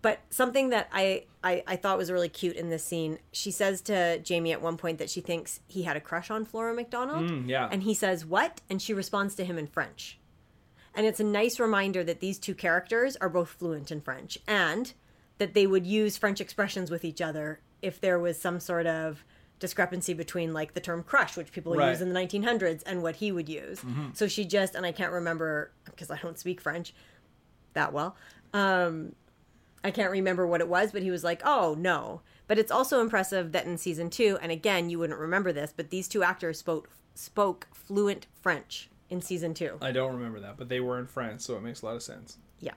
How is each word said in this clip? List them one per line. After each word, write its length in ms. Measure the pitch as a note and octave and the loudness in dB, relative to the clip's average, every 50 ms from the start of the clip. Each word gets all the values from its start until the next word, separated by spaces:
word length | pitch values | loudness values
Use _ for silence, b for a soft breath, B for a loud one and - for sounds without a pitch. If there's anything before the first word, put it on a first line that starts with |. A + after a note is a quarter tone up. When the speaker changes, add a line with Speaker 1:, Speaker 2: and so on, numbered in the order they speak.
Speaker 1:
But 180 | - A3 G#3 - - _ | 4 2 2 2 -4 _
something 400 | - - B3+ B3 A#3+ C#4 C4+ B3+ | 0 2 2 4 4 4 4 4
that 180 | A#3+ G#3+ - - - | 2 2 0 0 0
I, 320 | F#3+ F#3+ G3 F#3+ - - - - _ - | 2 2 2 2 0 -4 -10 -16 _ 0
I, 180 | F#3 F3+ F3+ - | 2 2 2 0
I 80 | - F#3 | -2 -4
thought 220 | F3+ - G3 F#3+ | 0 2 0 2
was 120 | F#3 F#3 E3 | 2 0 0
really 180 | F#3 F3+ F3 E3 | 2 0 0 0
cute 260 | - - - F3 - | -2 -2 -2 -2 -2
in 140 | - E3+ E3+ | -2 -4 -4
this 160 | E3 D#3+ - | -4 -4 -4
scene, 340 | - F3 E3 D#3+ D#3 D#3 - - _ - | -4 -2 -2 -2 -2 -4 -6 -10 _ -8
she 180 | - - G#3 | -6 -6 -4
says 300 | F#3+ - G#3 G3 G3 F3+ | -2 0 0 0 0 -2
to 360 | - - G#3 F#3 F3 E3+ E3+ D#3+ | -2 -2 2 2 4 2 2 0
Jamie 340 | D#3+ - F3+ E3+ E3 E3 D#3+ | -2 -2 0 0 2 0 0
at 80 | - | 0
one 160 | - E3 E3 | -2 -4 -4
point 200 | E3 - E3+ E3 | -2 -4 -6 -4
that 120 | D3+ - - | -4 -6 -6
she 100 | - F3+ | -6 -6
thinks 400 | E3+ - E3+ E3 - - - - - | -4 -4 -4 -4 -4 -8 -10 -12 -12
he 160 | _ - F#3+ E3+ | _ -6 -4 -2
had 140 | E3+ D3 | -2 -2
a 40 | D3+ | -4
crush 300 | D3+ - E3 E3+ E3+ - | -4 -4 -6 -6 -4 -4
on 140 | G#3+ A3 A3 | -4 -4 -4
Flora 280 | A3 - A3 A3+ A#3 A#3 | -6 -6 -4 -4 -2 -2
McDonald. 560 | A#3+ A#3+ A#3+ - A#3+ B3+ C4+ D4+ D#4+ E4 - | -4 -6 -4 -4 -4 -2 -2 -2 -2 -2 -2
Speaker 2:
Mm, 200 | E3 C3 B2+ B2 | -2 -4 -2 0
yeah. 180 | B2+ C3+ B2 A2+ | 0 0 0 0
Speaker 1:
And 120 | - G3 F#3+ | 0 0 0
he 100 | A3 G#3 | 0 0
says, 320 | - G#3+ F#3+ F#3 E3 D#3+ | 2 2 0 0 -2 -2
"What?" 360 | D#3 F3 G3+ C#4+ E4+ - - - - | 0 2 2 2 2 -2 -10 -8 -6
And 120 | F#3+ G3 | -6 -4
she 120 | - - G#3+ | -2 -2 -2
responds 420 | G3 F#3+ - - G3+ G3 G3 G3 | -4 -2 -2 0 0 0 -2 -2
to 80 | - F#3 | -4 -4
him 120 | F3+ F3 | -4 -2
in 100 | E3 D3+ | -4 -6
French. 500 | D3 - E3+ C#3 - - - - - - _ _ _ _ - b b b b b b b b b b b | -4 -4 -4 -4 -4 -8 -14 -16 -16 -16 _ _ _ _ -20 b b b b b b b b b b b
And 100 | G#3+ G#3+ | 2 2
it's 140 | A3 G#3+ - | 2 4 2
a 40 | G#3+ | 2
nice 340 | G#3+ G3+ G3+ A3 A#3+ A#3+ - | 2 4 6 4 4 4 2
reminder 440 | A#3+ A3 G#3+ G3 G3 G3 F#3+ F#3 F3 | 2 4 4 4 2 2 2 0 0
that 160 | E3 E3+ - | 0 -2 -2
these 200 | - F#3+ F#3+ - | -2 -4 -4 -4
two 160 | - - F#3 | -6 -6 -6
characters 600 | - - F3 E3 F3+ F3 - A3+ A3+ - F3 - | -2 2 2 2 2 2 2 2 2 2 2 0
are 120 | - - F3+ | 0 -2 0
both 200 | D#3+ F3+ E3+ - | 2 2 0 0
fluent 420 | - - F3 E3+ D#3+ D3+ C#3+ - | -4 -6 -4 -4 -4 -4 -6 -8
in 100 | E3 D3+ | -8 -8
French, 360 | D3 - C3 C3 C3 - - - - | -6 -6 -8 -8 -8 -12 -12 -10 -2
and 460 | - G#3+ G3+ F3+ D#3 D#3 G#3 B3 - - b b b b b b b b | 0 2 4 4 2 2 0 -4 -6 -8 b b b b b b b b
that 160 | - G3+ - - | -4 -4 2 4
they 140 | G#3 G3 | 6 6
would 180 | F#3+ F#3+ F#3+ F3 | 6 6 4 4
use 320 | F3+ G#3 G#3+ G#3+ G#3 G3+ | 4 2 4 4 2 2
French 220 | - - G#3 G3 - | 0 0 0 0 0
expressions 480 | G3+ - - - G3+ G3 - G3 F3+ D3+ | -6 -8 -2 -2 -2 0 0 -4 -4 -4
with 120 | E3+ E3 - | -4 -4 -6
each 160 | E3 D3+ - | -8 -4 -4
other 380 | F3 D#3+ D3+ D#3 D3+ D3+ D#3 - _ _ _ _ | -4 -4 -2 -4 -4 -6 -8 -10 _ _ _ _
if 200 | - F#3+ - - | -8 -8 -6 0
there 180 | - F#3+ F3+ F3 | 2 2 4 4
was 180 | E3+ F3 E3 | 2 0 -2
some 220 | - - F3+ F3 F3 | 0 -2 -2 -2 -2
sort 260 | - - F3 E3+ E3+ | -2 -2 0 2 2
of 360 | E3+ D#3+ D#3+ D#3+ D#3+ D3+ D3 - b b b b b b _ | 2 0 0 -2 -4 -6 -8 -14 b b b b b b _
discrepancy 540 | - F3+ - - F3+ F3+ F3+ F#3+ - - F3 | -8 -4 0 0 0 0 0 -4 -2 -4 -4
between, 380 | D#3+ E3 - - F3+ E3+ D#3+ D#3+ | -4 -4 -4 -4 -2 -2 -2 -2
like, 200 | D#3 D#3 - - | -4 -4 -4 -6
the 80 | F3+ | -8
term 220 | - - E3+ E3+ E3+ | -4 -4 -4 -4 -2
crush, 340 | - - C#4 G3 - - | 2 4 4 4 2 -2
which 140 | F3 E3 - - | -10 -10 -8 -10
people 220 | F#3 D#3 E3 E3+ | -8 -4 0 2
Speaker 2:
Right. 160 | D3+ C#3+ C3+ | 4 4 4
Speaker 1:
use 100 | B2+ C3+ | 4 2
in 60 | F#3 F#3 | 0 0
the 40 | F3+ | 0
nineteen 300 | F#3 F#3 F3+ - G3+ G#3 | 0 -2 0 -2 0 2
hundreds, 400 | A#3 A#3+ A3 G3 E3+ E3 D#3 - | 2 2 2 2 0 0 -2 -6
and 180 | - F#3 F3+ E3 | -6 -4 -2 -2
what 140 | E3 D#3 | -2 -2
he 140 | - G#3+ G#3 | -2 -4 -2
would 160 | F#3+ F3 D#3+ D3+ | -2 -2 -4 -4
use. 300 | D#3 C#3+ C#3 C#3 F#3+ - | -8 -8 -8 -10 -12 -10
Speaker 2:
Mm-hmm. 280 | - B2 A#2+ C#3+ D3+ C3 - | -8 -6 -6 -4 -6 -6 -2
Speaker 1:
So 140 | - G#3 | -2 0
she 160 | G3 - G#3+ G#3 | 0 0 -2 -2
just, 300 | E3+ F3 G3+ F#3+ F#3 - | 2 2 2 2 2 -2
and 100 | - F#3 | -4 -4
I 60 | F3 | -4
can't 220 | E3+ - F#3 E3 F3 | -2 -2 -4 -2 -2
remember, 580 | F3+ E3+ E3+ E3 D#3+ D#3+ D#3+ D3+ D3+ D3+ - _ _ _ - - | -2 -2 -2 -2 0 -2 0 0 -2 -4 -6 _ _ _ -20 -16
'cause 120 | - D#3+ D3 | -16 -10 -10
I 80 | D3 D3 | -8 -8
don't 160 | - E3+ E3 - | -8 -8 -10 -6
speak 200 | - F3+ F3+ F3+ | -6 -6 -6 -4
French 320 | - - D#3 E3+ E3+ - b b b b b b b b _ _ _ _ _ _ _ _ _ | -4 -4 -4 -4 -6 -8 b b b b b b b b _ _ _ _ _ _ _ _ _
that 200 | D3+ C#3+ - C#3+ | 0 0 0 0
well, 220 | C#3+ D#3 F#3 G3 B B B B B B _ - | -2 -4 -4 -6 B B B B B B _ 2
um, 640 | G3+ G3 G3 F#3+ F3+ F3+ E3+ D#3+ D#3+ D#3+ - - _ _ _ _ _ _ _ _ _ _ _ _ - | 2 4 6 6 4 4 2 0 -2 -8 -10 -12 _ _ _ _ _ _ _ _ _ _ _ _ -4
I 100 | - G3 | -4 -2
can't 200 | F#3+ G3+ G3+ F#3 | 0 2 0 2
remember 340 | G3 G3 F#3+ F#3 F#3 F3 F#3 | 2 2 2 2 2 2 2
what 140 | E3+ E3+ E3 | 4 4 2
it 80 | E3+ | 2
was, 240 | E3+ F3 F3+ G#3 G#3+ | 4 4 4 4 2
but 120 | G#3 G#3 F#3 | 0 -2 -2
he 80 | F#3+ | 0
was 120 | F3+ E3+ E3 | -2 0 0
like, 180 | E3+ E3+ E3+ - | 0 -2 2 2
"Oh, 280 | C#4+ D4 B3+ F#3 D#3+ D3+ D#3 | 4 4 6 4 2 2 2
no." 420 | F3 F#3 E3+ C#3+ A#2+ A2 - E3 b b b b b | 2 2 2 2 0 -6 -10 -12 b b b b b
But 100 | - G#3+ G#3+ | 2 4 4
it's 120 | A3 A3 | 6 6
also 280 | - A#3+ C4 C4 D4 B3+ | 4 2 4 4 4 4
impressive 540 | A3+ A3+ A3+ G3 F#3+ - G3 F#3+ F3 D#3+ D#3 | 4 4 4 2 2 2 0 0 0 2 0
that 120 | F3 - | 0 0
in 120 | E3+ F3 | 0 -4
season 320 | E3 - F3+ E3 D#3 E3+ E3+ | -2 -2 -4 -2 -2 -4 -4
two, 280 | - - A#3 G#3 G3 - | 2 4 4 4 4 2
and 100 | - E3 | 0 -2
again, 380 | E3 D#3+ - G#3+ G3 F3+ E3+ E3+ | -4 0 2 4 4 4 2 0
you 100 | E3+ E3+ | 0 -2
wouldn't 200 | E3 D#3 D#3 A#2 | -2 -2 -2 -4
remember 340 | D#3 D#3+ F3+ G3 G3 F#3 D#3+ | -2 0 2 2 2 2 0
this, 180 | C#3+ D3 D3+ - | -2 -4 -6 -6
but 160 | - E3 D3+ | -8 -8 -4
these 200 | F#3 F#3 F3+ - | -4 -6 -4 -2
two 120 | - G#3+ F3+ | 0 2 2
actors 340 | F3 F#3 - - E3 D#3+ - | 2 2 0 -4 -4 -4 -4
spoke, 300 | - F3 E3 D3+ - - - - _ _ _ | -4 -4 -4 -4 -6 -12 -20 -20 _ _ _
spoke 520 | - - - _ G#3 G3+ G3 F3+ - - _ | -18 -18 -6 _ 2 2 2 2 -2 -10 _
fluent 560 | - - - - G3+ G3+ G#3 G3+ G3 G3 - _ _ - | -20 -20 -10 -2 2 4 4 4 2 -2 -8 _ _ -2
French 480 | - F#3+ E3 C#3 - _ - - - _ _ - _ _ | 0 0 0 0 -4 _ -12 -12 -12 _ _ -20 _ _
in 120 | F3+ F3+ | -6 -6
season 320 | E3+ - F#3 E3 E3 E3+ D#3+ | -4 -4 -4 -2 -2 -4 -2
two. 240 | - E3 C#3 - D3 | -2 -4 -4 -4 -4
Speaker 2:
I 120 | B2+ C3 B2+ | -4 0 0
don't 200 | C3 C3 C3 B2+ | 0 0 0 -2
remember 280 | B2 A#2+ A#2 A2+ G#2 | -4 -6 -6 -8 -10
that, 160 | G2+ G2+ G2+ | -12 -14 -12
but 100 | - C3 | -12 -6
they 140 | A#2+ B2+ B2+ | -4 -2 -2
were 180 | B2+ B2 B2 B2 | 0 0 -2 -4
in 80 | B2 | -6
France, 380 | B2 - C3 A#2+ A2+ G#2+ A#2 - | -6 -6 -6 -6 -6 -6 -8 -6
so 100 | - B2 | -6 -6
it 60 | G2+ G#2 | -6 -6
makes 180 | A#2 A#2+ - | -8 -10 -8
a 40 | - | -8
lot 100 | G#2+ A#2 | -6 -6
of 80 | A#2+ - | -8 -10
sense. 340 | - - - A2+ - - - - _ _ _ | -12 -14 -16 -16 -20 -20 -20 -20 _ _ _
Speaker 1:
Yeah. 140 | E3+ - - | -12 -12 -12